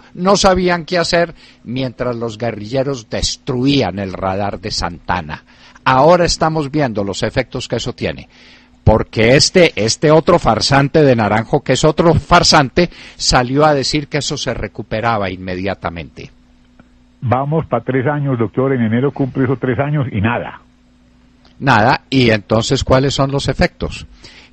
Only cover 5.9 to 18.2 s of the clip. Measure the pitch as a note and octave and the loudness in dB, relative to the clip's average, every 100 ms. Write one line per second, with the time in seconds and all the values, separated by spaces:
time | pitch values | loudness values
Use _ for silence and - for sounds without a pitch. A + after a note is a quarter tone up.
5.9 | C3 D3+ F3 E3 - D#3+ D#3+ C#3 D3+ C3+ | 4 6 6 2 0 -2 -2 -2 -2 -2
6.9 | G#2 G2 F#2 A2+ C#3 A#2+ B2+ - A#2+ B2+ | -2 -6 -4 -4 -2 -4 -6 -6 -6 -6
7.9 | - F#2+ C#2 - - - - _ _ - | -6 -6 -8 -14 -20 -20 -20 _ _ 2
8.9 | G#2+ A2 A#2 A2+ C#3 - F#3+ E3+ - A2 | 2 2 2 4 4 4 4 4 2 -2
9.9 | - D#3 D#3 - - - G#2+ - C#3 C#3 | 0 4 4 4 2 2 0 2 2 2
10.9 | D#3+ C#3+ A#2 G2+ G#2+ A2+ D3 - E3+ D3+ | 4 4 4 2 0 -2 -2 0 0 2
11.9 | D3+ E3+ D3+ - F3 E3 D#3+ C3 - F3 | 2 2 2 2 2 4 2 2 0 -2
12.9 | - - - - C3+ B2 C#3 D3+ C#3+ B2 | -4 -20 -8 0 0 2 2 2 2 0
13.9 | D3+ C#3+ D3+ - C#3+ C#3 A2+ G#2+ - G#2+ | -4 -4 -6 -6 -6 -6 -6 -8 -10 -8
14.9 | A2 A#2 A2 G2 F#2 F#2 F#2 G2 F2+ F2 | -4 -2 0 -2 -6 -8 -6 -4 -4 -8
15.9 | E2 - - B2+ _ _ _ _ _ _ | -8 -12 -16 -20 _ _ _ _ _ _
16.9 | _ _ _ A#2+ B2 C#3+ D#3+ - A#2 - | _ _ _ -2 0 0 -2 -2 -4 -2
17.9 | C3 B2+ D3 | -2 0 -2